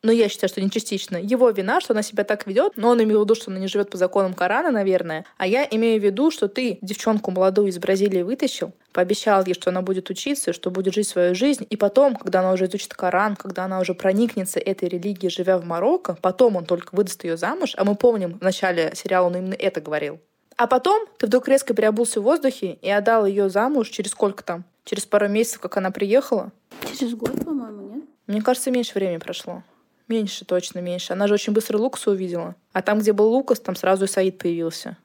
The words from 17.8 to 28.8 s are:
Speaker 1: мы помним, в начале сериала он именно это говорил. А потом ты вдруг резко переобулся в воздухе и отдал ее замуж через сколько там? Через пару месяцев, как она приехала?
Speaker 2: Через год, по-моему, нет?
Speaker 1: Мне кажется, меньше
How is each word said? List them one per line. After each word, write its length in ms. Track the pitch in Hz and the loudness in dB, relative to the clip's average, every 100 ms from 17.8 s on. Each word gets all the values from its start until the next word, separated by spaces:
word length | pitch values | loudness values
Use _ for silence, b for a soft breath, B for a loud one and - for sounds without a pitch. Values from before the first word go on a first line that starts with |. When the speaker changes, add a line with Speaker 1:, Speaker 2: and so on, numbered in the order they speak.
Speaker 1:
мы 120 | 196 202 | 0 4
помним, 420 | 247 220 180 180 | 4 4 -4 -2
в 60 | |
начале 480 | 185 185 190 175 160 | -2 0 0 0 -2
сериала 320 | - - 185 180 | -4 0 2 2
он 100 | 180 | 0
именно 200 | 185 185 | -4 -2
это 260 | 190 165 | -2 -2
говорил. 380 | 156 151 143 160 _ _ _ - | -6 -4 -4 -10 _ _ _ -2
А 120 | 240 | 2
потом 400 | 254 359 427 427 _ | 4 4 2 0 _
ты 80 | 226 | 2
вдруг 220 | 247 254 | 2 4
резко 260 | 269 269 | 2 4
переобулся 480 | 226 214 214 233 - | 2 2 2 0 0
в 20 | 208 | 2
воздухе 520 | 320 277 254 185 - | 2 0 -2 -8 -6
и 120 | 185 | -2
отдал 340 | 202 208 226 202 | 0 4 4 4
ее 240 | 196 196 | 2 2
замуж 400 | 190 240 294 220 | 2 0 0 -2
через 220 | - 208 | -4 -8
сколько 320 | - 202 196 | 0 -2 -2
там? 220 | - 175 175 _ | -8 -8 -10 _
Через 240 | - 208 - | -8 -8 0
пару 200 | 208 208 | 2 2
месяцев, 300 | 208 233 - | 0 0 -4
как 160 | 180 202 | -6 -4
она 120 | 190 | -4
приехала? 640 | 190 202 240 277 220 - _ _ - - - | -4 2 2 2 -4 -4 _ _ -14 -12 -6
Speaker 2:
Через 160 | 240 233 | -6 -4
год, 280 | 233 - | -4 -4
по-моему, 520 | - 285 226 208 196 240 | -4 -6 -8 -14 -12 -14
нет? 80 | 311 _ - | -14 _ -6
Speaker 1:
Мне 140 | 208 | -2
кажется, 260 | 214 254 - | 0 0 0
меньше 240 | 247 | -2